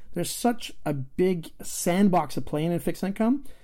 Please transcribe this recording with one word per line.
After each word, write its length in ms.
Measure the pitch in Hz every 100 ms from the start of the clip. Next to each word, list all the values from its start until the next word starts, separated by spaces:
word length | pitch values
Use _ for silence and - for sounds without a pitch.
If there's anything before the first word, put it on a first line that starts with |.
| -
There's 180 | - 175
such 420 | - 240 240 - -
a 80 | -
big 600 | 147 131 - 180 180 160 -
sandbox 720 | - - - 175 202 180 151
to 60 | -
play 240 | - 147
in, 80 | 160
in 80 | 170
fixed 240 | 170 160
income. 400 | 190 196 226 285 - -